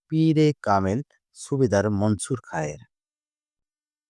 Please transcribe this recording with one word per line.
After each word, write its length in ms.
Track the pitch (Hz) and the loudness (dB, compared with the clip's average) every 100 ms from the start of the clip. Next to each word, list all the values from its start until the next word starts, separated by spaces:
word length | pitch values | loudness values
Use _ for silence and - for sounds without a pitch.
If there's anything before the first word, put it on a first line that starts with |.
| _ | _
পীরে 340 | 160 160 156 151 143 | 0 2 4 2 0
কামেল 360 | - 98 95 113 - _ _ - | 0 0 2 -2 -6 _ _ -20
সুবেদার 500 | - 139 123 101 107 | -8 0 2 2 2
মনসুর 500 | 101 107 104 - 127 | 0 0 -2 -4 -8
খায়ের। 360 | - 85 76 76 - _ _ _ _ _ _ _ _ _ _ _ | -8 -8 -8 -10 -20 _ _ _ _ _ _ _ _ _ _ _